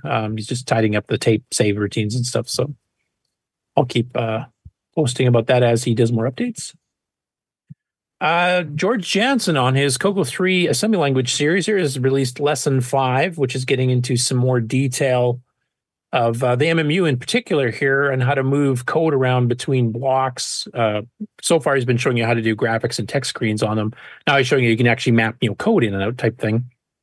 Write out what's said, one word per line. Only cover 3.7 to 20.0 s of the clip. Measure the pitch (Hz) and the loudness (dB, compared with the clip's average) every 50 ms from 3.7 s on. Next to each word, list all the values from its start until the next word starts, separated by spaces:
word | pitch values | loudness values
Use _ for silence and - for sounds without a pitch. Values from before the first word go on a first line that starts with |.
| - | 0
I'll | 117 117 | 0 0
keep, | 123 - 120 120 123 - | 2 0 -2 -2 -2 -4
uh, | 120 117 113 110 110 - - _ _ - - _ _ _ _ - | -4 -4 -4 -4 -6 -8 -10 _ _ -20 -20 _ _ _ _ -2
posting | 165 151 120 - - 131 123 | -2 -2 0 0 0 2 4
about | 120 117 117 | 4 4 4
that | - 127 123 | 2 2 4
as | 123 117 117 113 - | 4 4 2 2 0
he | 123 113 | 0 2
does | 120 117 113 | 2 2 2
more | 120 110 113 131 | 2 0 -2 -2
updates. | 127 - 240 247 226 - - - - _ _ _ _ _ _ _ _ _ _ _ _ _ _ _ _ _ _ - - _ _ _ _ _ _ _ _ - | -4 -4 -4 -4 -6 -8 -12 -16 -16 _ _ _ _ _ _ _ _ _ _ _ _ _ _ _ _ _ _ -20 -20 _ _ _ _ _ _ _ _ -4
Uh, | 147 156 170 175 175 180 185 180 170 | -2 0 2 2 2 2 0 0 -2
George | 147 147 156 180 202 254 214 175 - | -4 -4 -2 0 0 0 -2 -2 -2
Jansen | - 196 226 269 277 226 - 185 160 | 0 0 2 2 2 0 0 0 2
on | 135 123 131 131 | 2 2 2 2
his | 135 143 143 127 | 2 2 2 2
Coco | - - 208 190 196 131 | 0 0 0 0 0 -2
three | 123 - - - 185 185 180 175 | -2 -2 -2 0 0 2 2 2
assembly | - - - 208 220 220 180 | 0 0 0 0 0 2 2
language | 147 139 131 131 127 127 | 2 2 2 0 0 0
series | - - 147 151 175 202 156 | -2 0 0 2 2 0 0
here | 214 214 190 | 0 0 0
has | 165 139 135 135 | 0 -2 -2 0
released | 123 131 135 139 135 123 127 - | 0 2 2 2 0 -2 -2 -2
lesson | 143 143 151 - - 147 135 131 | -2 0 0 0 0 0 0 0
five, | 123 - - 135 131 127 127 135 160 190 165 160 | 0 0 0 0 2 2 2 0 0 0 -2 -2
which | 139 123 - | -2 -2 -2
is | 131 127 | -4 -2
getting | 123 135 123 131 127 | -2 0 0 2 2
into | 127 123 123 - 127 | 2 0 0 0 0
some | 120 - - 131 123 | -2 0 0 0 0
more | 123 127 127 120 | 2 2 0 0
detail | 110 110 131 131 139 131 127 - 143 131 127 123 123 123 120 123 - _ _ _ _ _ _ _ _ _ _ _ _ _ | 0 0 0 0 0 0 0 0 0 2 2 2 2 0 -2 -4 -8 _ _ _ _ _ _ _ _ _ _ _ _ _
of, | - 131 117 117 117 120 | -2 0 0 0 0 0
uh, | 127 123 123 | 0 0 2
the | 123 151 | 2 2
M | 165 165 165 | 2 2 2
M | 156 147 | 0 0
U | 160 190 180 | 0 0 0
in | 156 131 123 | 0 0 -2
particular | - - - 247 - - 165 147 131 113 | -2 -2 -2 -2 -2 -2 0 0 0 -2
here | 104 - 143 135 135 139 143 143 | -2 -2 0 0 2 2 0 0
and | 131 131 | 0 0
how | 127 131 143 | 0 0 0
to | 139 | 0
move | 131 135 139 143 143 135 131 123 123 | 0 0 0 2 2 0 0 -2 -4
code | - - 156 160 160 147 | -2 -2 0 0 2 2
around | 131 131 127 127 127 123 | 2 2 2 2 2 2
between | 120 120 123 - - 135 127 120 113 | 0 0 -2 -2 -2 0 0 0 0
blocks. | 113 120 | -2 -2